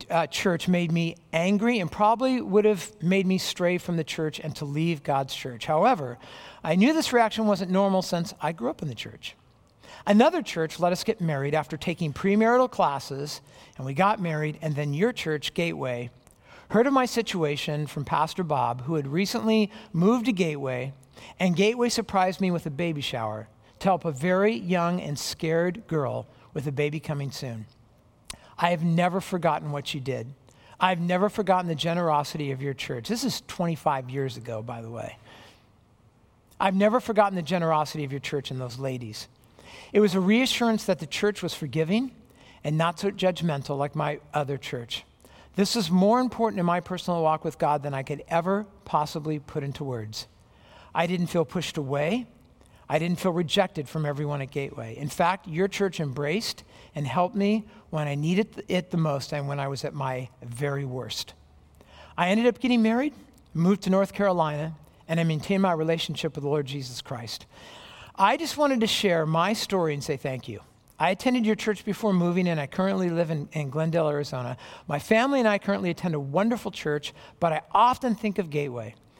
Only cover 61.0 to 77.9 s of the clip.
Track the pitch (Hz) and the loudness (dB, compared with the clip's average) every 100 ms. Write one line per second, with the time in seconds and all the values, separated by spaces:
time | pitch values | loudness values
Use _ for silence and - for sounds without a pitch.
61 | 113 - - - - - _ _ - - | -8 -10 -10 -14 -20 -20 _ _ -20 -20
62 | - - 180 214 240 233 254 240 220 233 | -12 -2 2 4 4 2 2 4 4 4
63 | 294 - - - _ 160 175 202 185 190 | 0 -4 -20 -20 _ 2 4 4 4 2
64 | 196 - 202 180 160 147 160 156 - - | 2 2 2 4 0 0 -6 -8 -18 -18
65 | - 165 165 156 - 196 196 165 160 165 | -2 2 2 0 0 2 4 2 2 0
66 | - 143 160 143 139 151 135 143 127 120 | -2 -4 -4 -4 -2 0 -2 -6 -8 -12
67 | - 123 117 - - - - - - - | -10 -10 -10 -14 -16 -20 -20 -20 -20 -20
68 | - - 196 294 311 277 294 262 214 - | -12 2 2 4 -2 0 2 2 2 2
69 | 202 165 156 165 180 220 - 190 165 143 | 2 2 2 2 2 0 0 0 0 -2
70 | 120 139 143 131 - 101 - _ _ - | -4 -4 -4 -6 -8 -12 -14 _ _ 0
71 | 160 190 254 254 220 214 - 196 - 185 | 0 2 0 2 2 0 0 -4 -4 -2
72 | 214 185 170 175 180 160 143 - 190 196 | 2 4 4 2 2 0 -4 -2 0 0
73 | 180 165 160 160 143 151 139 143 160 165 | 0 0 0 -2 -4 -6 -4 -2 0 2
74 | 156 147 143 127 123 127 - - - 143 | 2 0 -4 -6 -6 -8 -12 -16 -6 -4
75 | - 220 262 277 226 202 - 196 185 165 | 2 2 4 4 2 2 0 -2 -2 -2
76 | 180 156 135 156 220 233 202 - 156 147 | -2 -4 -2 0 2 0 -4 -6 -4 -4
77 | - - - - 170 156 - 196 240 | -6 -14 -18 -2 -2 -2 0 4 6